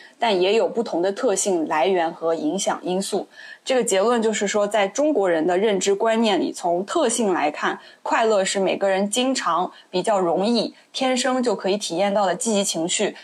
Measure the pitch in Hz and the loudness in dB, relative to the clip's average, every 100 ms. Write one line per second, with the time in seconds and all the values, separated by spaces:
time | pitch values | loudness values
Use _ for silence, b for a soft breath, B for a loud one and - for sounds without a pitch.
0 | B - 233 185 180 220 175 214 226 165 | B -4 0 2 2 2 2 -2 -2 -2
1 | 185 196 254 190 208 175 156 156 180 185 | -2 0 0 0 0 0 0 0 2 2
2 | 165 165 165 165 151 185 202 - - 185 | 0 -2 -2 0 -2 -2 -2 -4 -2 -2
3 | 196 190 - B B B - 262 220 190 | -2 -4 -6 B B B -2 0 2 2
4 | 214 240 220 208 202 214 202 214 196 226 | 2 2 2 0 0 0 2 2 0 0
5 | 302 294 190 165 170 180 220 196 196 196 | 0 2 2 2 2 2 2 2 0 2
6 | 226 220 226 175 135 - 175 175 202 349 | 2 2 2 2 -2 -4 -2 -2 -2 0
7 | 254 240 214 165 147 151 190 160 B B | 0 0 0 0 -2 -2 -4 -4 B B
8 | - 294 226 208 190 202 175 156 196 190 | -2 0 2 2 0 0 -2 0 0 0
9 | 202 247 254 254 180 165 185 B B 185 | 0 0 0 -2 -2 -2 -2 B B -4
10 | 180 202 175 165 202 233 180 B B - | 0 0 2 0 0 0 -2 B B -4
11 | 262 254 254 254 247 196 190 208 - 170 | -2 0 0 0 0 -2 -2 -2 -2 -2
12 | 202 202 196 180 226 202 196 - 320 - | 0 2 0 0 0 0 0 -2 -2 -2
13 | - B | -2 B